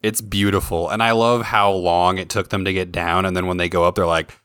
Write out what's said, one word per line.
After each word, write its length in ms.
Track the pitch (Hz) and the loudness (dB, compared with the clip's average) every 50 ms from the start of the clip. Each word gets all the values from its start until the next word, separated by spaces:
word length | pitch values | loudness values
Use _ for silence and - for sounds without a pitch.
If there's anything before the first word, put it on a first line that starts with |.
| - | -2
It's 180 | 107 107 - 110 | -2 -4 -4 -8
beautiful, 640 | 107 98 98 101 101 98 95 - - - 82 85 80 | -4 -2 0 0 2 2 0 0 -2 -4 -4 -2 -2
and 140 | 85 107 113 | -2 0 2
I 100 | 117 113 | 2 4
love 300 | 113 113 117 120 120 113 | 4 4 2 2 0 -2
how 280 | - - 110 104 101 | 0 2 2 4 4
long 480 | 98 95 90 87 85 87 90 90 95 95 | 2 2 0 0 2 4 2 2 0 0
it 100 | 92 87 | -6 -6
took 180 | - 104 95 - | -4 -6 -4 -4
them 160 | - 101 95 | -4 -4 -2
to 80 | 95 95 | -2 -2
get 180 | 95 92 90 | -2 -4 -4
down, 340 | 87 87 85 85 85 92 95 | -4 -4 -2 0 0 0 0
and 120 | 95 90 | 0 -2
then 100 | 90 90 | -2 -2
when 120 | 92 90 90 | -2 -2 -2
they 100 | 87 87 | -2 0
go 160 | 87 90 85 | 2 2 2
up, 100 | 87 90 | 2 2
they're 120 | - 92 | 0 0
like, 300 | 85 82 82 80 - - _ | 0 0 -2 -2 -6 -14 _